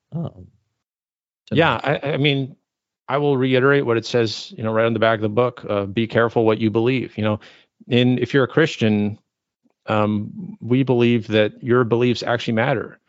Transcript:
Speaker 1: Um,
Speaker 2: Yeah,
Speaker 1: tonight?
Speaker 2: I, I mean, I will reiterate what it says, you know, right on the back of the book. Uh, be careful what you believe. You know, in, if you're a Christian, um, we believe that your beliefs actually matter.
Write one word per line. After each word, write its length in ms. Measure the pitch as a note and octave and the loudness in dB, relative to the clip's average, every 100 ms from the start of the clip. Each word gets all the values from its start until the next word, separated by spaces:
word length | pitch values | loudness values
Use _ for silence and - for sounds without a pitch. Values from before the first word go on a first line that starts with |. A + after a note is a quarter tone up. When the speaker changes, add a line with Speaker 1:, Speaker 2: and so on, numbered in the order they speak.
| _ | _
Speaker 1:
Um, 340 | D#3+ D#3+ F2+ F#2 _ _ _ _ _ _ _ _ _ - | -10 -10 -12 -20 _ _ _ _ _ _ _ _ _ -4
Speaker 2:
Yeah, 260 | G#3+ D#3+ A#2 | 2 2 2
Speaker 1:
tonight? 220 | C3+ D3+ | -2 -4
Speaker 2:
I, 100 | C#3+ | -4
I 40 | D3+ | -2
mean, 380 | D3 C#3 C3+ - _ _ _ _ - | 0 0 -4 -10 _ _ _ _ -6
I 100 | C3+ | -2
will 200 | D3 C3+ | 0 0
reiterate 480 | C3 B2+ C3 C#3+ B2 | 2 2 4 2 2
what 120 | A#2 | -2
it 80 | A2+ | 0
says, 480 | B2 A2+ G#2+ - G3 | 0 -2 -4 -14 -8
you 80 | |
know, 80 | A2 | -4
right 140 | A2 A#2 | 0 0
on 80 | |
the 60 | A2+ | 2
back 160 | A2+ A2 | 0 0
of 60 | |
the 80 | G#2+ | -2
book. 360 | G#2+ B2 - - | 0 -2 -2 -6
Uh, 180 | G#2 G2 | -4 -4
be 220 | G2+ A2+ | -4 -2
careful 380 | A#2 A#2 B2 A2+ | 2 2 2 2
what 140 | G#2+ | 2
you 100 | A2 | 0
believe. 480 | G#2+ A#2 C3 - - | 0 0 -2 -4 -4
You 60 | |
know, 160 | G#2+ G#2 - - _ _ - | -2 -4 -6 -20 _ _ -2
in, 320 | A#2+ B2 B2 | 2 2 2
if 140 | B2 | 0
you're 100 | C#3+ | 0
a 60 | B2 | 0
Christian, 680 | - D#3 - A2 G#2+ G#2 G#2 _ _ _ _ _ _ - | 2 0 2 0 0 -2 -6 _ _ _ _ _ _ -4
um, 720 | G#2+ G#2 G#2 G#2 - - - | 0 0 -2 -6 -12 -14 -10
we 220 | A2+ B2+ | -2 0
believe 440 | C3 B2 A#2+ A#2+ G#2+ | 2 2 4 2 0
that 360 | G#2+ G#2+ - | 2 0 -2
your 200 | B2 B2 | 0 2
beliefs 380 | A#2+ A#2 B2 A2+ | 2 2 2 0
actually 320 | A2 A#2+ - | -2 -4 -2
matter. 460 | A2+ B2+ B2+ - - | 0 0 -2 -4 -12